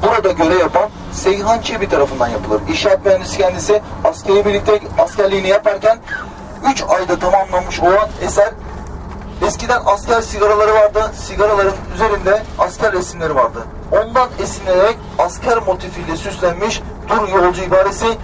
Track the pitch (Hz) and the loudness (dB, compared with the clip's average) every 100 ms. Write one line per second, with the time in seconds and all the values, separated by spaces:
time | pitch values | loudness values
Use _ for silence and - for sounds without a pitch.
0 | 208 214 190 180 160 180 160 170 208 - | 2 2 2 2 2 4 2 2 0 -4
1 | - - 185 196 202 233 - 226 196 156 | -12 -2 0 0 2 0 0 -4 -2 0
2 | 139 131 - 113 98 107 - - 214 190 | 0 0 -2 -2 -2 -4 -2 -2 2 2
3 | 202 190 - - 185 180 180 208 - - | 4 2 0 0 0 0 0 0 0 -2
4 | - - - 196 208 202 202 214 202 - | -2 -2 2 2 4 0 2 0 0 0
5 | - - 196 196 190 202 214 196 214 226 | 0 2 0 2 2 2 2 0 2 0
6 | - - - - - - 269 269 - 180 | -2 -10 -10 -14 -16 -4 -2 0 0 0
7 | 180 180 180 196 190 180 185 - 175 196 | 2 0 2 2 2 -2 -2 0 2 4
8 | 214 - 151 - 202 - - - - - | 2 -4 -4 2 2 0 -14 -12 -12 -12
9 | - - - - 196 - 240 247 - 202 | -12 -14 -14 -4 -4 -4 0 0 2 0
10 | - 233 226 214 208 208 214 214 208 208 | 2 0 0 0 2 4 4 6 4 4
11 | 220 - - 190 208 202 196 190 - - | -2 -6 -10 0 2 4 2 0 -8 -2
12 | 220 202 185 208 214 - - - - 180 | 0 0 2 0 0 -2 -2 0 0 0
13 | 175 170 160 151 143 160 143 - - 175 | -4 -6 -4 0 0 -2 -12 -12 -2 0
14 | 220 240 247 214 196 - 190 180 202 - | 2 0 0 -2 -8 -6 0 4 4 2
15 | - - 180 - - 233 190 185 175 170 | -8 -2 -2 -2 0 0 0 -4 -4 -10
16 | 170 160 202 196 180 170 208 - - - | -8 -6 -6 -2 -2 0 -4 -4 -8 -12
17 | - 226 208 190 180 175 - - - - | -2 -2 2 2 2 2 0 2 2 0
18 | 226 - | -4 -4